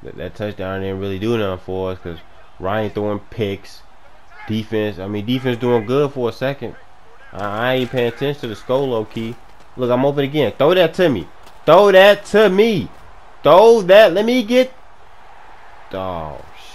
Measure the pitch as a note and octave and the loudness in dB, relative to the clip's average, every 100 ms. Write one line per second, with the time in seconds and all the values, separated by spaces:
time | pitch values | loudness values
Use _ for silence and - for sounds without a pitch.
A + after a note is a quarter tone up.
0 | - - F2 - G#2 G2+ F#2+ G2 F#2+ G2 | -18 -14 -14 -10 -12 -8 -8 -6 -6 -6
1 | G2 F#2+ G#2+ A#2 G2+ F2+ - F#2 F#2 F#2 | -8 -6 -4 -2 -4 -6 -8 -8 -6 -8
2 | F2+ E2 - - - - F2+ G#2+ G#2+ A2 | -12 -14 -16 -20 -20 -10 -6 -4 -4 -4
3 | G#2 G#2 - - G#2 G2 - - - - | -6 -6 -10 -8 -6 -6 -12 -20 -20 -20
4 | - - - - - G#2+ G#2 A2 G#2+ F2+ | -20 -20 -20 -20 -8 -8 -6 -4 -4 -6
5 | F#2+ G#2 G#2 B2+ C3 A#2+ B2 A#2+ G#2 C3 | -8 -8 -4 -4 -2 -4 0 0 0 -2
6 | D3 C3 A#2+ - C3 C#3 A2+ - - - | -2 -2 -6 -4 -8 -6 -12 -14 -20 -20
7 | - - - - G2+ G#2 A#2+ C3 B2 B2+ | -20 -20 -18 -10 -8 -4 -2 -2 -2 -2
8 | A#2+ A2+ C#3 C#3+ B2 G#2 - B2+ C#3 A#2 | -4 -4 -6 -6 -10 -12 -4 -2 -2 -4
9 | G#2+ - A2+ A#2+ - - - - B2 B2 | -6 -8 -10 -12 -18 -20 -20 -8 -2 0
10 | C#3 C#3+ C#3 D3+ B2 - C3+ F#3 E3 E3 | 0 -2 -2 0 -2 0 2 2 2 2
11 | F3+ A#2 D#2 - - - - E3 G3+ F#3 | 0 0 -6 -16 -20 -10 4 6 8 8
12 | F#3+ G3+ - G3+ G#3+ F#3 A3+ G3+ G2+ - | 6 6 0 2 2 4 2 2 -4 -12
13 | - - - - - E3 A3 A#3 F3+ G3 | -20 -20 -20 -4 4 6 8 6 6 8
14 | A3 E3+ A3 B3+ G#3 B3 B3+ - - - | 8 4 0 0 2 2 0 -2 -20 -20
15 | - - - - - - - - - F#2+ | -20 -20 -20 -20 -20 -20 -20 -20 -12 -8
16 | F#2+ F2 D#2 C#2 - - - | -8 -8 -10 -12 -16 -18 -20